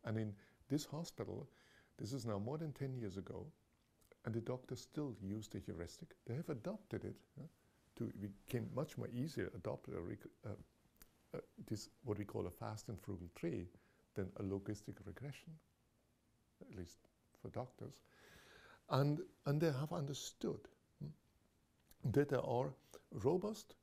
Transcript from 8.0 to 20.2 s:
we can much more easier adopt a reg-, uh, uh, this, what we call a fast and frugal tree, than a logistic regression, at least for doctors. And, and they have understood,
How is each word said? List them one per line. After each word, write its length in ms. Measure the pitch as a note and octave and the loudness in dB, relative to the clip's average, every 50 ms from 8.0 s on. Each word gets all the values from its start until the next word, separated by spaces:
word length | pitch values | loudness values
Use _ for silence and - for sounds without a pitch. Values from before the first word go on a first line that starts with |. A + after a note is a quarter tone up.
| A#2 A2 - - | -4 -2 -2 -2
we 80 | G2 G#2 G2 - - - | -4 -4 -6 -8 -10 -2
can 200 | - A#2+ A2 A2+ - | 0 0 0 0 0
much 240 | B2 D3+ - - - | 0 -2 0 -2 -4
more 120 | A2 - - | -4 -2 0
easier 380 | A#2+ B2+ E3 D3 - G2 - - | 0 -2 0 0 0 -2 -2 -2
adopt 360 | - F2 - - - - - | -4 -4 -2 -4 -2 -4 -6
a 100 | - F2 | -4 -4
reg-, 300 | E2+ F2+ A2+ - - - - - - | -2 -4 -4 -6 -8 -14 -16 -10 -8
uh, 60 | G#2+ G#2 - - - _ _ _ - _ - - - - _ - _ - | -6 -6 -6 -8 -16 _ _ _ -20 _ -20 -20 -20 -20 _ -20 _ -8
uh, 60 | - - - - - - - | -8 -8 -8 -12 -14 -4 -4
this, 220 | A2+ G#2 - - - - - | -2 -2 -2 -8 -14 -10 0
what 120 | B2+ A2 F#2+ | 0 0 0
we 60 | G#2+ | 0
call 240 | - - G#2+ F#2+ F2+ | -2 -2 -2 -2 -2
a 40 | |
fast 360 | F2 - A2+ A2 A2 G#2+ - - | -2 -4 -4 -4 -4 -4 -6 -6
and 100 | A2+ - | -8 -8
frugal 260 | - - G2+ E2+ F2 E2 - | -6 -6 -6 -6 -6 -10 -8
tree, 320 | - - E3+ D#3 G2 F2 F#2 - - - - _ - - _ _ | -4 -2 -2 0 0 -4 -4 -8 -16 -20 -20 _ -20 -20 _ _
than 160 | - G2 F#2 - - | -2 -2 -2 -2 -2
a 60 | G#2 | 0
logistic 520 | G2 G2 G2 G2 - G#2+ G#2 - - A2 - - | 0 0 0 0 -2 -4 -4 -4 -10 -10 -8 -8
regression, 480 | G2+ F#2+ - B2 D3 C#3 - - - D#3+ D#3 _ _ _ _ _ _ _ _ _ _ _ _ _ _ _ _ _ _ _ _ | -10 -10 -8 -8 -8 -8 -10 -12 -14 -14 -14 _ _ _ _ _ _ _ _ _ _ _ _ _ _ _ _ _ _ _ _
at 180 | - C4+ - F#2 | -16 -12 -8 -8
least 200 | F2+ E2 - - _ - _ _ _ _ _ - | -8 -8 -8 -18 _ -20 _ _ _ _ _ -12
for 60 | - - | -12 -6
doctors. 460 | - - B2+ B2 - - A2+ - - - - - - - - - - - - - - - - - - - _ - | -2 -2 -4 -4 -6 -10 -10 -10 -10 -14 -20 -20 -20 -20 -20 -20 -20 -20 -20 -20 -20 -20 -20 -20 -20 -20 _ 6
And, 320 | - C3 C#3+ D3 D3 D3+ - - - - - | 8 8 8 8 6 4 0 -6 -10 -4 2
and 160 | - C#3+ D3+ | 4 6 8
they 60 | E3 E3 | 8 6
have 260 | C#3+ B2+ D3 D3+ E3+ | 6 6 2 2 2
understood, 680 | F3 C#3+ C#3 C#3+ - | 0 0 0 -2 -2